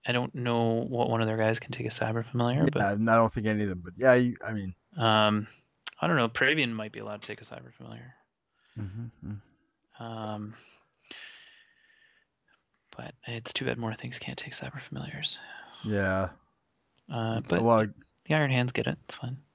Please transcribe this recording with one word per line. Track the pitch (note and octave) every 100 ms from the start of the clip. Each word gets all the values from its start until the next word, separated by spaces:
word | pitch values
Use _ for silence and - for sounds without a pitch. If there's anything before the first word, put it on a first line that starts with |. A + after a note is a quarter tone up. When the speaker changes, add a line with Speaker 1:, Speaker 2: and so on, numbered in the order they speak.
| -
Speaker 1:
I |
don't | B2 B2+
know | - A#2+ A#2 A#2 A2+ A#2
what | B2 A#2
one | A2+
of | A2
their | A2
guys | A2 A2
can | -
take | B2+ A#2+
a |
cyber | - A2+ A2+ A2+
familiar, | B2 A#2+ B2+
Speaker 2:
Yeah, | D#3+
Speaker 1:
but | D3+ G2+
Speaker 2:
and | G2+ A2+
I | A2+
don't | A2+
think | A#2+ G#2+
any | G#2+
of | G#2
them, | F2+
but | F2 F2+
yeah, | C3
you, | B2 B2 A#2
I | -
mean | A2 F#2+ - _ -
Speaker 1:
um, | A#2 A2 G#2+ G#2 G#2 - _ _ - -
I | D#3+
don't | D#3+
know. | A#2
Pravian | A#2 C3 D#3 B2+
might | A2+ A2
be | A2+
allowed | G#2+ G#2
to | -
take | G#2+
a | A2+
cyber | - B2
familiar. | - - - B2+ - _ _ _ _ _ -
Speaker 2:
Mm-hmm, | G2+ G#2 A#2 - -
mm. | G#2 _ _ _ _ _ -
Speaker 1:
Um, | A#2 A2+ G#2+ G#2+ G#2 - - _ _ _ _ - - - - - _ _ _ _ _ _ _ _ _ _ _ _ _ -
but | A#2 - -
it's | A#2 A#2
too | - C3
bad | A#2+
more | A#2
things | A2 B2+ B2
can't | - B2+
take | -
cyber | - - C#3
familiars. | - C3+ C#3+ C#3+ D3+ - - - - -
Speaker 2:
Yeah. | A2 G2+ F#2+ F#2+ F#2 - _ _ _ _ _ _ -
Speaker 1:
Uh, | B2+ A2+ A2+ -
Speaker 2:
A |
Speaker 1:
but | -
Speaker 2:
lot | A2+ A2+
of | G#2+ - - _ -
Speaker 1:
the | D#3
Iron | C#3+
Hands | C3 B2
get | - -
it. | - _
It's | -
fine. | B2 C3 _